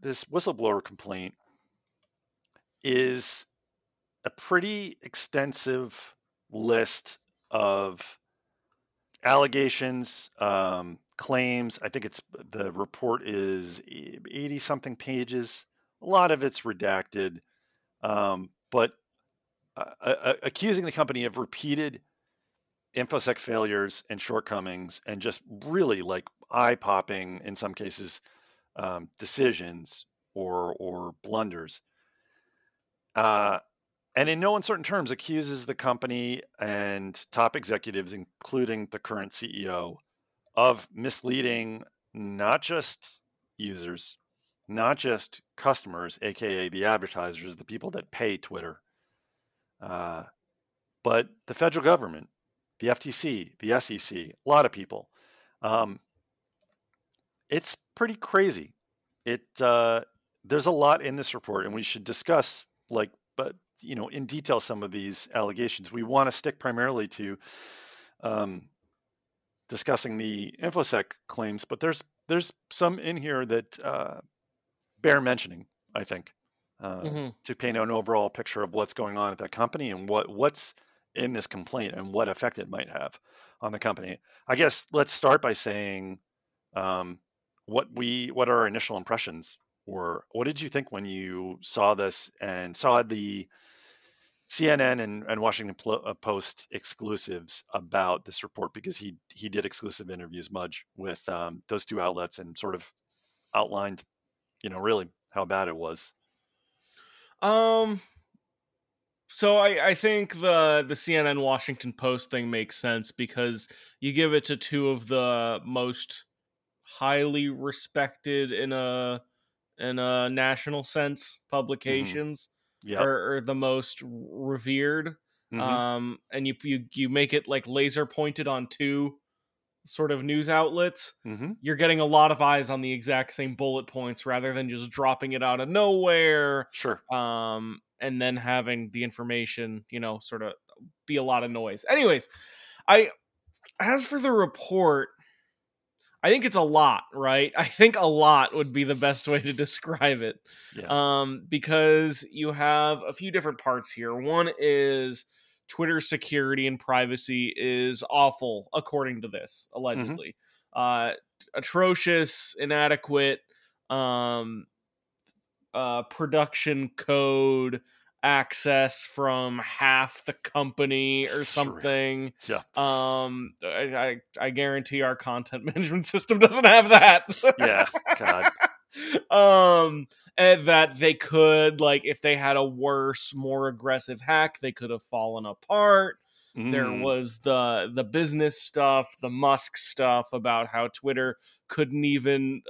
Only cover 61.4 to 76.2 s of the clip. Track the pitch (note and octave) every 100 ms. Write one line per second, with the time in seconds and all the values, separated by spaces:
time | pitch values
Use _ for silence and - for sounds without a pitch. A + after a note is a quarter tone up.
61.4 | - G2+ F#2+ G#2+ A2 A2+ G2 A#2+ - E3
62.4 | - - - _ _ A#2 G#2+ _ _ -
63.4 | C3+ - _ _ - B2 G#2 C#3+ C3+ D3+
64.4 | D3 B2 - A2+ G2+ G2+ G2 F#2+ - A2+
65.4 | G#2 G2 A#2+ - F#2 A#2 A2+ C3+ C3+ -
66.4 | D3+ - C3+ A#2 B2 B2+ G#2+ - G#2 G2
67.4 | - - - - - - - _ A#2 G#2+
68.4 | G#2 F2+ - _ _ _ _ _ _ _
69.4 | _ _ - A2+ - B2+ B2+ A2 A2 G#2
70.4 | G#2 - E3+ E3+ C#3 A2+ - - - -
71.4 | G#2+ G#2 - - D#3+ D3 - _ - E3+
72.4 | E3+ - _ - F3 F3+ D#3+ E3+ C#3+ C3+
73.4 | B2+ A2+ A2 - C#3 C3+ - - - _
74.4 | _ _ _ _ _ _ D#3+ C#3+ B2+ B2
75.4 | F2+ F2 F2+ _ _ - G2+ F2+